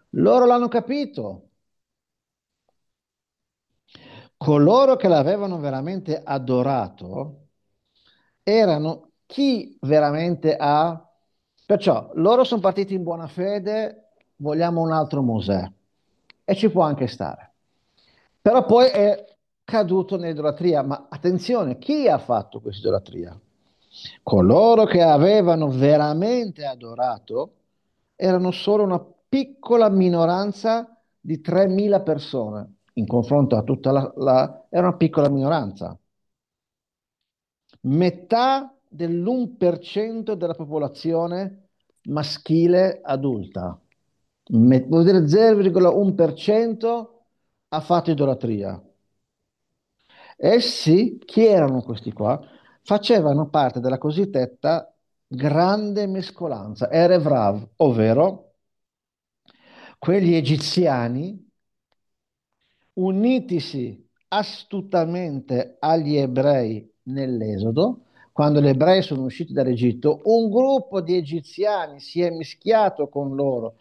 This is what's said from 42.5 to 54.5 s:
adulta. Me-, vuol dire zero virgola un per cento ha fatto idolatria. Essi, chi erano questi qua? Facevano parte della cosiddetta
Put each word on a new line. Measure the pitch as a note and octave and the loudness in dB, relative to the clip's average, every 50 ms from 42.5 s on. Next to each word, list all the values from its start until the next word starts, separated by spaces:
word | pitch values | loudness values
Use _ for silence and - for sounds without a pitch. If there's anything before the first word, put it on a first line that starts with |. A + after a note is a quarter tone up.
| D#3+ E3 E3+ F3 F3+ F3+ F#3 F#3+ - - - | 2 2 4 4 4 4 2 2 0 -4 -6
adulta. | D3 C#3 C3+ C3+ C#3 B2 G#2 F#2 - - F#2+ F2+ F2 E2+ - _ _ _ _ _ _ _ _ _ _ _ _ _ - - | -6 -4 -4 -2 -4 -4 -4 -8 -10 -10 -10 -10 -10 -10 -12 _ _ _ _ _ _ _ _ _ _ _ _ _ -2 2
Me-, | A2+ A#2 B2 C3 C3 B2+ | 4 6 6 6 4 2
vuol | - D#3 E3 E3+ | 2 2 4 4
dire | F3+ G3+ F#3+ D#3+ D3 | 6 4 4 4 4
zero | D3+ G#3 A3 A3+ A3 | 4 4 6 6 4
virgola | G3+ G3 F#3+ E3 F#3+ F#3 F3 | 4 2 2 2 4 4 4
un | - - G3+ G3 F#3 | 4 2 0 0 0
per | G3 E3 D#3 - | 0 0 0 -2
cento | - - - G#3 A3 A#3 A#3 A3 A3+ A3+ A3+ A#3 A#3 A3+ A3+ _ _ _ _ _ _ _ _ _ _ _ _ | -4 -2 0 0 0 0 -2 -4 -4 -4 -4 -4 -6 -8 -12 _ _ _ _ _ _ _ _ _ _ _ _
ha | - D#3 | -8 -8
fatto | D3+ - F3 F3 E3 E3+ | -2 0 0 0 2 0
idolatria. | D#3+ C#3 D3 C3+ C3 C3+ - A#2 A2 G#2 G2 F#2+ F#2+ F2+ - _ _ _ _ _ _ _ _ _ _ _ _ _ _ _ _ _ _ _ _ _ _ _ _ _ _ - - - - | 0 0 0 0 0 -2 -4 -4 -4 -4 -6 -8 -10 -12 -14 _ _ _ _ _ _ _ _ _ _ _ _ _ _ _ _ _ _ _ _ _ _ _ _ _ _ -20 -20 -20 -10
Essi, | - - D3+ G#3+ A#3+ A3+ - - - - D#3+ D#3+ F#3 A#3 A#3+ - - - | -2 0 2 2 2 2 -2 -6 -2 2 4 4 4 4 0 -4 -8 -16
chi | - - G#3+ A3+ | -4 2 4 4
erano | A3+ G#3 F#3 D#3 C3+ C3 B2+ A#2 | 6 6 4 4 2 0 -2 -4
questi | - A#2 G2 - - G#2+ | -6 -10 -10 -10 -12 -8
qua? | - G#2 G#2+ C3 D3 - - - _ _ _ _ _ _ | -4 -2 -2 -2 -2 -6 -12 -20 _ _ _ _ _ _
Facevano | - G#3 G#3 G#3 - A#3+ G#3 E3 D3 C#3 D3 D#3 D3 | -2 -2 -2 2 2 2 2 4 2 0 0 -2 -2
parte | - D#3 C#3 B2+ - B2+ | 0 0 0 0 -2 -4
della | A#2+ C3 C3 C3 | -4 -4 -4 -2
cosiddetta | - D3 D3+ E3+ G3+ G3 G3+ C3+ B2+ B2 | -4 -4 -2 -2 -4 -2 -2 -4 -4 -4